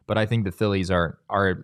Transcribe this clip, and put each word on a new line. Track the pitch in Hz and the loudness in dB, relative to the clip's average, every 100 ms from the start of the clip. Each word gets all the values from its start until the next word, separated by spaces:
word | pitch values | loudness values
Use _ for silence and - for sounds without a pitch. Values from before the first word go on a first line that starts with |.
| - | -4
but | 104 | -2
I | 107 | 0
think | 117 | 0
the | 95 | -2
Phillies | - 107 98 90 | -2 0 0 2
are, | 90 82 - - | 0 0 -4 -6
are | 101 98 82 | 0 0 0